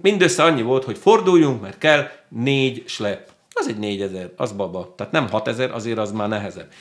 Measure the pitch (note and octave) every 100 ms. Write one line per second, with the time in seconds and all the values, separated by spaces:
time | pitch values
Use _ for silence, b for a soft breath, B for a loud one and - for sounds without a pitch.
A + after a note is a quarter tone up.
0 | F#3+ G3+ F3 - D#3+ D3 A2+ C3 C3 G#2
1 | G3 A3+ F#3 F3 D3 A#2+ G2 - D#3 D3+
2 | - - _ A2 B2+ C#3 C3 B2 - -
3 | G2+ F#2+ - _ _ - D#4 G#2+ G#2 G2+
4 | G2 F#2 F2+ - B2 G2+ F#2+ F2+ F2 -
5 | A2+ D#3 A2+ G#2+ A#2 A2+ B2+ A#2 A2+ A2
6 | G#2 A2 G#2 G#2+ G2+ F2 - B